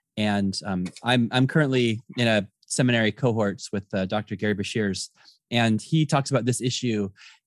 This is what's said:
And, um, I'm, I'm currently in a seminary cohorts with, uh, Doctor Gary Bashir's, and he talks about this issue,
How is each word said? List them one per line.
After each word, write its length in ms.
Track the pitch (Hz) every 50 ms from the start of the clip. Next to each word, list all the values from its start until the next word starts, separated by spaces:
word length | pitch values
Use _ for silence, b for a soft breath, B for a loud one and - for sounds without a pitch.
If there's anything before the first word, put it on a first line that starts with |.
| b _ _
And, 420 | 110 107 107 101 101 98 98 95 - -
um, 220 | 104 92 92 90 87 - - -
I'm, 240 | 120 127 123 117 -
I'm 160 | - 127 131
currently 540 | 131 - 160 151 135 131 127 120 117 110 110 - - -
in 100 | 123 120
a 220 | 117 110 104 95 - _ _ _
seminary 480 | _ - - 131 123 120 113 110 107 -
cohorts 580 | - 139 123 107 113 104 101 95 - - -
with, 140 | - 101 98 _ -
uh, 140 | 98 95
Doctor 280 | 90 110 107 104 - 104
Gary 200 | 95 107 107 101
Bashir's, 540 | 98 98 - - 117 107 98 92 - - - b b b b b b _ _
and 300 | 120 120 117 113 110 104
he 240 | - - 160 160 156
talks 260 | 135 156 139 135 -
about 120 | 135 120 110
this 160 | 127 123 -
issue, 520 | 120 127 - - - 120 110 104 101 95 98 B B B B B B